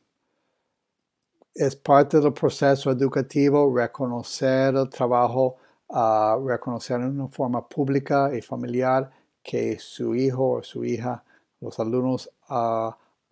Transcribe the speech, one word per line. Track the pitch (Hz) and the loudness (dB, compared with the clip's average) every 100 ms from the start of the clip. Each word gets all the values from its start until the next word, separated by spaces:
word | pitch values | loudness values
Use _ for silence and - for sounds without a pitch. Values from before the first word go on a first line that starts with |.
| _ _ _ _ _ _ _ _ _ _ _ _ _ _ _ | _ _ _ _ _ _ _ _ _ _ _ _ _ _ _
es | - 143 135 | -2 -2 0
parte | - 139 143 160 | 6 6 8 4
del | 147 | 4
proceso | 143 151 - 143 135 139 | 2 -2 2 2 2 0
educativo, | 127 131 139 131 147 143 143 143 123 | 0 0 0 -2 2 4 4 4 2
reconocer | 117 - 127 120 113 - 135 131 135 135 | -2 -4 -6 -6 -8 -4 0 2 2 2
el | 135 | -2
trabajo, | - 123 120 120 123 131 127 _ _ - | -2 0 2 2 2 0 -2 _ _ -8
ah, | 131 113 110 107 113 | 0 2 4 2 0
reconocer | 135 120 - 120 - 123 | 0 -4 -4 -8 -4 -4
en | 127 139 | -4 -6
una | 131 | -8
forma | - 131 123 - | -6 -4 -4 -6
pública | - 135 139 139 139 139 127 | -4 -2 -2 0 0 0 -2
y | |
familiar | - 123 123 120 127 131 131 _ _ _ | -8 -10 -6 -2 0 0 -2 _ _ _
que | - 120 113 110 | -8 -4 -4 -6
su | - - 120 117 | -10 -8 -4 -2
hijo | 135 127 131 | -2 0 -2
o | 120 | -2
su | 117 - | -6 -8
hija, | 120 117 123 117 - _ _ _ | -6 -6 -6 -8 -12 _ _ _
los | 117 - | -12 -6
alumnos, | 110 127 127 127 - - - | -2 -2 0 -2 -6 -20 -8
ah, | 127 117 113 113 - _ _ _ | -4 -2 -2 -4 -8 _ _ _